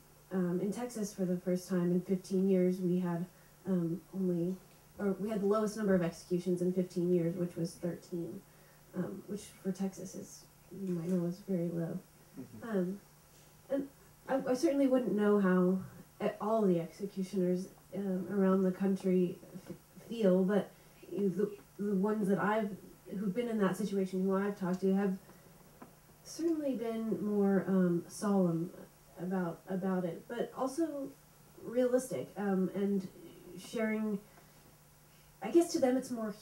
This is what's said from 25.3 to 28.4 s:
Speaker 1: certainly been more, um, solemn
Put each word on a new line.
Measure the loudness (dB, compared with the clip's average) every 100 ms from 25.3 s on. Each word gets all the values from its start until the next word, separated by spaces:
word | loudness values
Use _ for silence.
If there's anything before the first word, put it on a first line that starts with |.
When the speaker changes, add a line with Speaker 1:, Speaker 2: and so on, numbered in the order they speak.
| -20 -20 -20 -20 -20 -20 -20 -20 -20
Speaker 1:
certainly | -16 -4 0 0 -2 -2
been | -4 -4 -4 -2
more, | 0 2 4 4 4
um, | 4 4 2 -2
solemn | -4 0 4